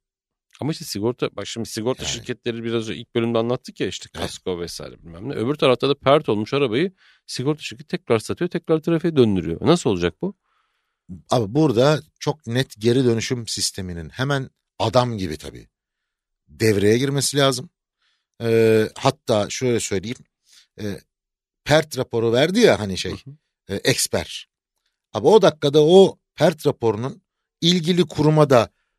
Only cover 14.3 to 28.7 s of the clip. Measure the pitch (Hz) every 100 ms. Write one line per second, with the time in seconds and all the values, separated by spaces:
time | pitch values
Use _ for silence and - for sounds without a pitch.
14.3 | 139 127 _ _ - 107 123 123 110 87
15.3 | 76 - 60 55 _ _ _ _ _ _
16.3 | _ _ 76 110 101 101 120 139 139 -
17.3 | 139 135 123 - _ _ _ _ _ _
18.3 | - 117 113 113 110 110 - 135 - -
19.3 | 107 95 - 127 113 - 98 104 - _
20.3 | _ _ _ _ - 104 - _ _ _
21.3 | _ _ _ - 151 156 127 123 117 117
22.3 | 120 165 214 190 98 101 90 92 - 135
23.3 | 147 _ _ - 101 135 120 - 98 80
24.3 | - - _ _ _ _ _ _ 107 135
25.3 | 214 175 - 143 151 151 190 185 - _
26.3 | - 165 156 147 - 113 104 127 - _
27.3 | _ _ _ 170 180 156 175 165 - 151
28.3 | 156 139 123 104